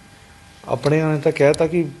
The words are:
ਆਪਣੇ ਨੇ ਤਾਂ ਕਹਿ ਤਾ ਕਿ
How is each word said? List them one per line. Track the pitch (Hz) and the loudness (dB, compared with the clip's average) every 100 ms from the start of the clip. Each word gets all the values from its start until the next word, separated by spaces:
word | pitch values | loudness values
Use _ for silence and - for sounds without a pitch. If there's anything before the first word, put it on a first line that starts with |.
| - - - - - - - | -20 -20 -20 -20 -20 -16 -8
ਆਪਣੇ | 127 143 156 | -4 0 0
ਨੇ | 156 151 | 0 0
ਤਾਂ | 156 | 0
ਕਹਿ | 147 143 | 2 2
ਤਾ | 151 160 | 4 0
ਕਿ | 175 147 - | 0 -4 -8